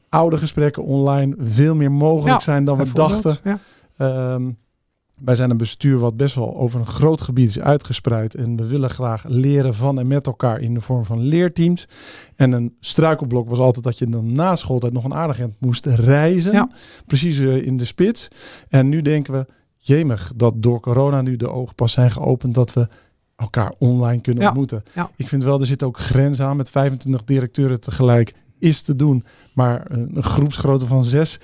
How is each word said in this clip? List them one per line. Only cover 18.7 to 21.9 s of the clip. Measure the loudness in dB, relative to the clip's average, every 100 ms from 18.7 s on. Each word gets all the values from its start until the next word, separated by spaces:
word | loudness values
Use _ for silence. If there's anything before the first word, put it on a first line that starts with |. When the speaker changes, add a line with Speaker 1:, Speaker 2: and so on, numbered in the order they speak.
| 2 2
Speaker 1:
nu | 2
denken | 0 -2 -2
we, | -6 -8 _ _ _
jemig, | 0 2 2 -2 -6 0
dat | 0 2
door | 0 0
corona | 0 0 2 0
nu | -2 -4
de | -6
ogen | -6 -8 -2
pas | 0